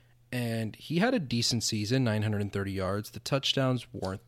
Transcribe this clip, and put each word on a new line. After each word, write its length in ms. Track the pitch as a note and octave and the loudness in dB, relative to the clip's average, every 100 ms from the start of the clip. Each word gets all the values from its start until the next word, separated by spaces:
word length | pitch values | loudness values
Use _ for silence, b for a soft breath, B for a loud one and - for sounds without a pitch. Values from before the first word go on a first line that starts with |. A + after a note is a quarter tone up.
| b b - | b b -8
And 440 | B2 A#2 A2+ A2 - | -4 -2 -2 -4 -6
he 240 | - E3 | -2 2
had 140 | A#3 | 4
a 60 | B3+ | 2
decent 440 | C3 A#2 - A#2 | 0 0 2 2
season, 400 | - G#2+ G#2 C3 | 0 0 2 2
nine 180 | A#2+ G#2+ | 4 2
hundred 320 | G#2 G#2 G2+ | 2 0 -2
thirty 180 | G2 G2 | -2 -2
yards. 380 | F#2+ F#2 G2+ G#2 | -2 -2 -2 -6
The 80 | - | -10
touchdowns 680 | - C#3 - - C3 B2 - | -2 0 2 2 2 0 -4
weren't 300 | F#2+ F#2+ G2 | -6 -4 -6